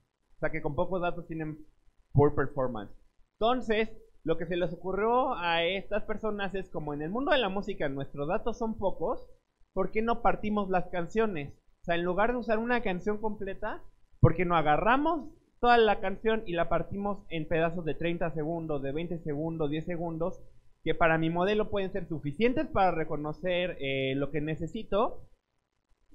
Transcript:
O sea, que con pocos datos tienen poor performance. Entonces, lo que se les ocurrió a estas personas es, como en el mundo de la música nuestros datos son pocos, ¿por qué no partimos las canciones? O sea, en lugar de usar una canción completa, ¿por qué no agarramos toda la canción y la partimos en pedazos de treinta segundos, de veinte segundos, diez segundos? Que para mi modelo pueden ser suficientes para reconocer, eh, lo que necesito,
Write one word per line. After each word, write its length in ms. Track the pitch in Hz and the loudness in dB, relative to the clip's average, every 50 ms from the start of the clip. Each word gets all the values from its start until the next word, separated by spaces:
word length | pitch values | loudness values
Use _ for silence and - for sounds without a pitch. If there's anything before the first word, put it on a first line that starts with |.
| _ _ _ _ _ _ _ | _ _ _ _ _ _ _
O 40 | - | -4
sea, 120 | 156 - | -2 -2
que 100 | - 156 | -2 -2
con 140 | - 151 139 | -4 -2 -2
pocos 260 | 170 175 - 185 180 | -2 0 0 0 0
datos 260 | 175 175 170 175 165 | 0 -2 -2 -4 -8
tienen 380 | - 160 160 156 156 151 - - - _ _ _ _ _ _ _ _ | -8 -8 -6 -6 -8 -8 -12 -16 -20 _ _ _ _ _ _ _ _
poor 240 | - 139 147 147 - | 4 6 6 6 4
performance. 560 | 156 139 127 - 139 127 123 117 107 98 - - - - _ _ - _ _ _ - | 2 -2 0 -2 -2 -2 -2 -4 -6 -10 -10 -14 -18 -20 _ _ -20 _ _ _ 0
Entonces, 500 | 208 233 254 254 202 214 214 214 220 214 - - - - - - - | 0 2 2 0 0 0 0 0 0 -2 -6 -12 -18 -20 -20 -6 -2
lo 140 | 151 160 | -2 -2
que 100 | - 175 | -2 -2
se 100 | 160 185 | -2 -2
les 160 | 175 180 165 170 | -2 -2 -2 -4
ocurrió 640 | 165 - 185 190 202 208 226 240 254 269 269 - | -6 -6 -4 -2 0 0 2 2 2 2 0 -2
a 280 | 165 175 170 165 170 170 | -2 0 0 2 2 2
estas 400 | 175 190 196 190 - 202 214 - | 2 0 -2 -4 -2 -2 -2 -2
personas 520 | - 208 202 220 214 208 202 196 190 202 | -2 -4 -4 -2 -4 -2 -2 -4 -4 -4
es, 140 | 190 190 - | -6 -6 -6
como 240 | - 165 151 147 147 | -8 -6 -4 -4 -4
en 80 | 143 | -4
el 80 | 151 165 | -4 -4
mundo 220 | 202 254 285 - | -2 -2 2 2
de 60 | 302 | 2
la 120 | 262 233 190 | 2 2 0
música 380 | 185 202 196 208 190 - 170 139 | -2 -4 -4 -4 -4 -2 -2 -2
nuestros 380 | 135 139 139 - - 143 143 | -2 -4 -6 -6 -6 -6 -4
datos 300 | 151 190 220 - 240 208 | -2 -2 -2 -2 -4 -4
son 200 | - 233 220 214 | -4 -4 -6 -4
pocos, 520 | - 196 185 - - - 214 269 - - - - _ _ _ _ _ - _ - | -2 -2 -2 0 0 -2 -4 -4 -6 -8 -14 -20 _ _ _ _ _ -20 _ -2
¿por 180 | 185 190 185 | -2 -2 0
qué 100 | - 214 | 0 0
no 200 | 220 233 233 233 | 2 2 2 2
partimos 480 | - 196 - - - 208 208 208 202 190 | 2 2 2 2 0 -2 0 0 0 2
las 180 | 185 180 180 | 2 0 0
canciones? 680 | - 185 180 170 165 - 220 220 208 185 147 139 135 - - _ _ _ _ | 0 -2 -4 -4 0 0 2 2 2 0 -4 -6 -8 -12 -16 _ _ _ _
O 40 | - | -2
sea, 100 | 180 170 | 0 0
en 80 | 170 175 | 2 2
lugar 280 | 180 175 190 214 233 | 2 2 2 2 2
de 60 | 247 | 2
usar 200 | 247 220 226 220 | 0 0 0 0
una 240 | 220 233 240 247 233 | 0 2 0 0 0
canción 380 | 233 196 185 175 - 208 208 208 | 0 0 -2 -2 -2 -2 -2 -2
completa, 640 | 226 214 208 - 196 190 190 - 208 220 302 349 - - - _ - _ - - | -2 -4 -4 -4 -6 -8 -6 -6 -6 -6 -6 -8 -12 -16 -20 _ -20 _ 6 8
¿por 160 | - 165 165 | 8 8 8
qué 80 | 165 185 | 6 2
no 120 | 170 175 | 4 4
agarramos 720 | 160 147 151 151 151 - 220 254 277 294 320 339 294 - - - - _ _ _ _ | 4 6 6 4 4 6 4 4 4 4 2 0 0 -4 -8 -14 -20 _ _ _ _
toda 160 | 240 240 240 | 4 6 6
la 220 | 233 220 208 202 202 | 8 6 6 4 2
canción 440 | - 190 196 - - 220 220 220 220 | 0 -4 -4 0 0 0 0 0 0
y 60 | 175 170 | -2 0
la 140 | 170 170 | 0 2
partimos 580 | 165 170 165 165 - 190 196 202 202 196 202 - - | 2 2 0 0 -2 -4 -4 -2 -4 -4 -4 -6 -6
en 180 | 165 165 156 | -6 -4 -2
pedazos 380 | - 175 160 165 170 165 180 160 | 0 2 2 2 2 0 -2 -4
de 80 | 156 131 | -4 -2
treinta 380 | - 156 170 170 165 180 160 | -2 -2 -2 -2 0 -2 -2
segundos, 500 | 147 160 147 156 170 165 160 156 151 139 | -2 -2 -2 -2 -4 -4 -4 -4 -4 -2
de 100 | 135 135 | -2 -4
veinte 280 | 135 160 175 175 175 160 | -4 -4 -4 -4 -6 -6
segundos, 500 | - 156 143 143 160 165 165 165 156 139 | -4 -4 -4 -4 -4 -4 -2 -2 -2 -2
diez 160 | 151 160 151 | -2 -2 -2
segundos? 580 | 175 175 160 175 170 165 160 165 180 - - - - - - - - - _ - | -4 -4 -4 -4 -4 -2 -2 -2 -2 -4 -6 -12 -18 -20 -20 -20 -20 -20 _ -2
Que 80 | 165 156 | -2 2
para 240 | - 180 160 160 | 4 4 6 6
mi 140 | 160 160 160 | 4 2 2
modelo 400 | 170 175 180 202 214 214 214 208 | 2 2 2 2 2 2 0 0
pueden 200 | 208 202 190 180 | -2 -2 -2 -2
ser 160 | - 196 170 | -4 -6 -6
suficientes 600 | 160 165 139 143 147 139 - 220 247 247 - - | -6 -6 -6 -6 -6 0 2 2 2 2 0 -2
para 240 | - - 196 196 180 | 0 2 2 4 4
reconocer, 840 | - 165 - - 156 147 151 151 151 - 170 185 180 175 180 175 151 135 | 2 0 -2 -2 -4 -4 -4 -6 -6 -4 -4 -2 0 0 -2 -2 -4 -4
eh, 320 | 135 135 135 135 135 135 135 | -4 -2 -2 0 0 0 0
lo 140 | 139 139 139 | -2 -2 -2
que 100 | 156 151 | -2 -2
necesito, 880 | 147 156 156 151 170 160 - 220 214 - 202 202 247 - - - - - _ _ _ _ _ _ _ _ _ _ _ _ _ _ _ - | -2 -4 -4 -4 -6 -6 -6 -8 -4 -2 0 0 0 0 -2 -6 -12 -14 _ _ _ _ _ _ _ _ _ _ _ _ _ _ _ -20